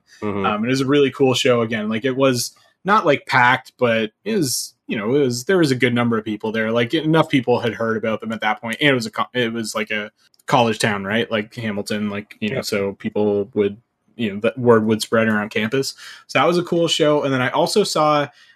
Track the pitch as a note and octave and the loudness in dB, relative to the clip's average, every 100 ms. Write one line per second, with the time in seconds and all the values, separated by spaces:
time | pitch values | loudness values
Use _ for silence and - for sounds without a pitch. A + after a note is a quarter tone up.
0 | _ - G#2 G2+ G2+ G#2+ A2+ C3+ C3 C#3+ | _ -10 -6 -2 -2 -2 -2 0 2 2
1 | C#3 - C3+ B2 C3+ A#2+ A2+ A2+ G#2+ A2 | 2 2 2 2 2 2 0 -2 -4 -4
2 | C3 B2+ C3+ A#2+ - - _ _ F3+ G#3 | -2 2 2 2 -4 -12 _ _ 0 2
3 | F3 C#3 - C3 B2 B2+ - - B2 A2+ | 4 2 2 4 4 4 -2 0 2 2
4 | G#2+ - G3 A3 C#3 A#2 - - - C#3+ | 0 -6 -4 -2 0 -2 -8 -12 -8 -6
5 | G2+ C#3 C3+ A#2+ B2+ F#3+ D#3 B2+ B2 A#2+ | 0 2 0 0 0 2 4 2 0 2
6 | A#2+ A2+ A2 G#2 A2 A2 A2 A#2 A#2+ E3 | 0 -2 -4 -6 -4 -2 -2 0 0 -2
7 | D#3 D#3+ D#3 C#3 A#2+ A#2+ A#2 G#2+ A2+ A2 | 2 2 4 2 2 0 0 -2 -2 -2
8 | A2 G#2+ A2 A2 G#2+ G#2+ A#2 A2+ D3 C3 | -4 -4 -6 -4 -2 -2 -4 0 2 2
9 | A2 - A2 B2+ A#2 A#2 G#2+ A2 G#2+ G#2+ | 0 -4 -4 -2 -2 -2 -6 -6 -4 -6
10 | G#2 - _ _ - C3+ A#2 G#2+ A#2+ G2+ | -8 -14 _ _ 0 2 4 2 -2 -2
11 | G2 A2 - A2 G#2+ - A2+ G2+ G#2 G#2+ | -2 -4 -2 -4 -6 -8 -6 -6 -6 -4
12 | G#2 G2+ G#2 - G#2+ G2+ - G#2 G2 G2 | -4 -6 -10 -8 -6 -4 -4 -2 -4 -4
13 | - G#2+ G#2 G2+ G2+ G#2+ G2+ G2+ _ _ | -6 0 0 0 -2 -2 -2 -4 _ _
14 | _ - A2+ G2 A2 - A#2+ A#2 G#2+ G#2+ | _ -8 -6 -2 -4 0 2 2 2 -2
15 | - A2+ A2 G#2+ G#2 A2+ G#2+ C3+ C#3 - | 0 0 0 0 -2 -4 -2 -2 -4 -8
16 | - - - - D#3+ F3 E3+ F3 E3 - | -18 -20 -4 0 2 2 0 0 0 2
17 | D3+ D3 C#3 C3 B2+ B2 C#3+ A3 G3+ E3 | 2 2 0 0 0 0 0 0 0 0
18 | D3+ D3 C#3 - - | 2 2 -2 -8 -20